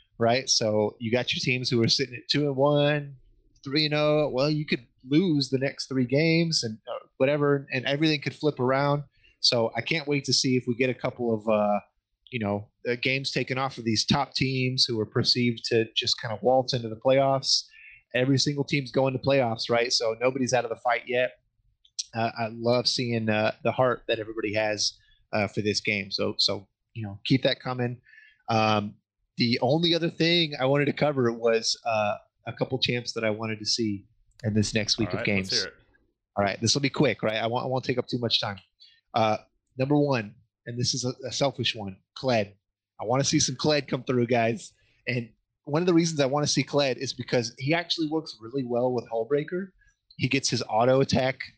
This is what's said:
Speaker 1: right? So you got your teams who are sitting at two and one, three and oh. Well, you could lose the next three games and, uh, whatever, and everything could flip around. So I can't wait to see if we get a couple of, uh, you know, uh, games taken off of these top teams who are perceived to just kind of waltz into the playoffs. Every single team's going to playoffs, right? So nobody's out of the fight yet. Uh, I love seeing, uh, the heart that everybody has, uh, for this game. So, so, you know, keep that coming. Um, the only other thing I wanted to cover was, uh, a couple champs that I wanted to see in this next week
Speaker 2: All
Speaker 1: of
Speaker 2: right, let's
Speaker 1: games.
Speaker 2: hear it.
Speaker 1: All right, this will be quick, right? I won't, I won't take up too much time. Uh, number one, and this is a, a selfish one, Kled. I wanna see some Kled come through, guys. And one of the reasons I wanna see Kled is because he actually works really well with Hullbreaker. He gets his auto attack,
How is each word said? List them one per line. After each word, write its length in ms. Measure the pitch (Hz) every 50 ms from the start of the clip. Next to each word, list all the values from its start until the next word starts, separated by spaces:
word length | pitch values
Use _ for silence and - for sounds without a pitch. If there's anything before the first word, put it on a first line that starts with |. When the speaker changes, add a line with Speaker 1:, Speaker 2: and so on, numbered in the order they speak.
| _ _ _ -
Speaker 1:
right? 300 | 117 113 120 131 127 -
So 460 | - - 117 107 107 107 104 - - -
you 100 | 117 110
got 220 | 117 123 123 - -
your 60 | 170
teams 300 | - 139 123 127 123 -
who 120 | 131 117
are 60 | 113 -
sitting 260 | - - 135 127 123
at 140 | - - -
two 140 | - 143 147
and 100 | 143 135
one, 580 | 127 139 147 147 143 147 147 151 147 143 143 135 - _ _ _ _ _ _ _ _ -
three 220 | 135 135 156 156
and 80 | 147 151
oh. 360 | 151 151 151 151 151 151 131
Well, 180 | 110 127 139 151
you 160 | 151 151 151
could 200 | - 175 135 - _ _ _ - 127
lose 400 | 143 160 196 180 151 143 135 -
the 80 | 135 127
next 280 | 131 143 - - -
three 200 | - 131 131 123
games 560 | 117 135 143 165 165 165 165 170 165 156 -
and, 160 | - 113 110 - - 120
uh, 160 | 113 - - _ _ -
whatever, 480 | 131 139 151 147 147 143 143 139 139 -
and 120 | 135 131 123
everything 340 | 131 143 143 160 156 151 143
could 140 | - 139 -
flip 260 | - 151 147 143 -
around. 420 | 123 127 131 135 143 143 143 147 143 - _ _ _ _ _ -
So 320 | - - 127 120 113 110 -
I 40 | 117
can't 260 | - - 160 165 139
wait 180 | 147 147 139 -
to 80 | 131
see 240 | 120 - - 135 127
if 80 | 127 -
we 80 | 127 117
get 160 | 110 131 127
a 40 | 120
couple 400 | - - 127 - - 120 117 113
of, 140 | 107 104 113
uh, 320 | 107 104 104 104 104 101 - _ _ _ _ _ _ _ _ -
you 100 | 127 117
know, 280 | 104 101 101 104 107 - _ _ - 123
uh, 60 | 123 123
games 300 | - 131 131 135 135 -
taken 260 | - 135 127 - 131
off 220 | 131 135 131 - 127
of 60 | 113
these 200 | 113 107 104 -
top 300 | - - 143 135 - -
teams 500 | - 135 131 135 131 127 127 127 127 120
who 140 | - 117 110
are 60 | 104
perceived 580 | - - 120 113 - - 127 120 120 117 117 -
to 200 | - 120 113 113 113 -
just 240 | - 120 113 - -
kind 140 | - 117 107
of 80 | 101
waltz 320 | - 123 131 131 127 - 131
into 140 | 120 117 110
the 80 | 110
playoffs. 640 | 110 - 131 131 139 135 139 135 131 135 - - - - - - - - - - - _ _ -
Every 240 | 123 127 135 139 127
single 260 | - 147 143 143 135
team's 260 | - 151 143 131 120
going 220 | - 135 135 135
to 60 | 127 127
playoffs, 520 | - 135 139 139 123 113 113 - - -
right? 220 | 120 117 120 123
So 240 | - - 120 110 113 113
nobody's 320 | 123 131 131 131 127 120
out 120 | 127 120 117
of 60 | 113
the 60 | 110
fight 260 | - - 123 117 117 -
yet. 240 | 120 123 123 127 - - _ _ _ _ _ _ _ _ _ _ _ _ - - - -
Uh, 160 | 113 113 117 - -
I 100 | 117 110
love 340 | 117 117 113 117 120 123 117 -
seeing, 420 | - - 127 120 117 113 110 110
uh, 220 | 107 107 107 113 - -
the 100 | - 117
heart 300 | - - 131 123 117 - - -
that 100 | 117 113
everybody 340 | 104 110 110 113 110 104 104
has, 400 | 110 110 107 107 101 - - - _ _ _ _ _ _ -
uh, 140 | - 107 101
for 160 | 98 - 110
this 180 | 101 104 98 -
game. 300 | - 110 107 101 98 98
So, 240 | - - 101 101 - -
so, 280 | - - 98 101 98 _ _ _ _ _ -
you 100 | 117 107
know, 120 | 101 98 - -
keep 200 | - 135 127 -
that 160 | 135 123 -
coming. 380 | - 131 127 127 123 120 123 - _ _ - - - - _ _ - -
Um, 460 | 113 110 110 107 107 104 104 104 - _ _ _ _ _ _ _ - -
the 200 | 123 117 123 -
only 320 | 127 120 - 165 175 165 170
other 160 | 160 170 160
thing 440 | - - 160 170 170 175 165 147 147 127
I 60 | 131
wanted 200 | 135 139 143 143
to 60 | 131
cover 400 | - - 143 151 143 135 123 117
was, 460 | 117 113 117 117 113 113 110 - - - -
uh, 280 | 120 110 107 107 104 110 - _ _ _ _ -
a 60 | 123
couple 260 | 123 - 131 - 131 127
champs 340 | - - 123 123 117 -
that 120 | - 113 113
I 60 | 110
wanted 280 | 104 110 113 110 110 107
to 60 | 107
see 380 | - - - 113 104 101 95 - _ _ _ _ _ _ - -
in 80 | 110
this 220 | 104 107 101 - -
next 240 | 110 101 - - -
week 100 | 107 90
Speaker 2:
All 120 | 92 104
Speaker 1:
of 60 | 120
Speaker 2:
right, 100 | 104 101
let's 120 | 95 95 98
Speaker 1:
games. 100 | 123 110
Speaker 2:
hear 60 | 95 -
it. 60 | - _ _ _ _ _ _ _ _ _ _ _ -
Speaker 1:
All 80 | 101 101
right, 160 | 98 - -
this 140 | 113 107 -
will 80 | 143
be 80 | 143 131
quick, 320 | - - 151 123 - -
right? 140 | 127 110 110
I 100 | 110 113
won't, 180 | 113 120 123 123
I 40 | 127
won't 160 | 131 127 -
take 140 | - 123 123
up 80 | -
too 120 | - 135 120
much 220 | 120 110 - -
time. 180 | 123 107 98 95 - _ _ _ - _ _ _ _ _ -
Uh, 240 | 117 110 107 107 - - _ _ _ _ _ - 127
number 180 | 131 139 147
one, 380 | 147 143 143 131 117 107 101 107 _ _ _ _ _ -
and 120 | 120 120 120
this 160 | 123 - -
is 100 | 127 123
a, 80 | 127 - - 135
a 60 | 117
selfish 420 | 117 - 139 143 - - 113 - -
one, 220 | 110 101 98 95 - _ _ -
Kled. 360 | - 135 127 120 110 101 98 - _ _ _ _ _ _ _ _ -
I 40 | 101
wanna 200 | 107 123 139 139
see 160 | - 160 147
some 160 | - - 127
Kled 320 | - - 151 151 147 139 -
come 160 | 147 131 -
through, 220 | - 127 123 120
guys. 460 | 113 123 117 113 113 113 98 - - _ _ _ _ _ _ - 123
And 200 | 123 123 120 - _ _ _ _ _ _ -
one 180 | 147 143 160
of 40 | 180
the 80 | 185 170
reasons 260 | 165 170 165 160 143
I 60 | 139
wanna 200 | 127 139 147 147
see 160 | 131 - 139
Kled 360 | 131 - - 143 143 131 120 -
is 140 | - - -
because 400 | - 120 - 135 123 113 113 - -
he 140 | 131 139 165
actually 340 | 170 170 170 - 117 107 98
works 280 | 160 160 151 - - 104
really 240 | 110 113 131 139 127
well 280 | 120 120 120 127 127
with 140 | 123 117 113 -
Hullbreaker. 580 | 117 113 113 120 143 143 151 - 180 180 196 185 _ _ _ _ _ _ _ _ - -
He 100 | 123 123
gets 200 | 135 139 - -
his 140 | 131 113 - -
auto 320 | - 110 123 127 131 135
attack, 380 | 135 - - 139 127 131 127 - - - _